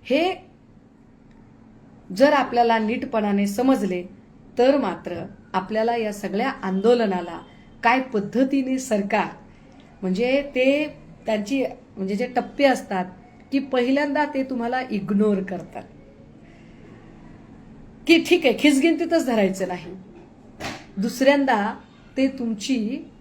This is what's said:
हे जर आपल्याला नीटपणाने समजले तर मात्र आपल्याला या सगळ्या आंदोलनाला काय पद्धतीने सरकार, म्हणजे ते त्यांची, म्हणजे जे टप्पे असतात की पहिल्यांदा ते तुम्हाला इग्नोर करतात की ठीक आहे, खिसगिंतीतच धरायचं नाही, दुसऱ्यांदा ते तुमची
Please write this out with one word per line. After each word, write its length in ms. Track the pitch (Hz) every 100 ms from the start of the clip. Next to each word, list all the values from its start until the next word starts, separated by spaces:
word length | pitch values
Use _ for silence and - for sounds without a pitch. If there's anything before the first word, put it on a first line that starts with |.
हे 280 | - 277 349 359 - - - - - _ - - - - - - - - - - -
जर 220 | 185 277
आपल्याला 460 | 294 262 240 233 226
नीटपणाने 680 | 214 247 254 226 208 202 202
समजले 560 | 202 262 254 196 180 180 - - - - -
तर 180 | 247 285
मात्र 460 | 214 165 - 170 - - -
आपल्याला 440 | 190 190 214 226 233
या 160 | 214
सगळ्या 380 | 208 190 196 262 -
आंदोलनाला 760 | 196 190 214 240 214 180 175 165 - - - -
काय 180 | 233 262
पद्धतीने 760 | 262 214 202 233 269 277 262 262
सरकार, 500 | - 208 196 208 170 - - - - - - -
म्हणजे 400 | 185 185 247 269 285
ते 120 | 254 262 285 302 - - - -
त्यांची, 360 | 214 202 269 247 - - -
म्हणजे 180 | 190
जे 120 | 208 247
टप्पे 380 | 247 247 -
असतात 400 | 277 240 - 190 180 - - - -
की 60 | 269
पहिल्यांदा 680 | 269 254 240 277 294 285
ते 180 | 294 269
तुम्हाला 380 | 262 240 233 254 254
इग्नोर 520 | 208 - 202 214 190
करतात 400 | 185 180 156 110 - - - - - - - - - - - - - - - - - - - - - - -
की 160 | 330
ठीक 240 | - - 262
आहे, 100 | -
खिसगिंतीतच 680 | 302 269 330 320 330 330 254
धरायचं 420 | 220 190 190 180
नाही, 240 | 180 175 190 - - - - - - - - - -
दुसऱ्यांदा 800 | 214 - 269 285 269 220 208 247 - - - -
ते 100 | 269
तुमची 840 | - 233 220 - 254 214 285 330 -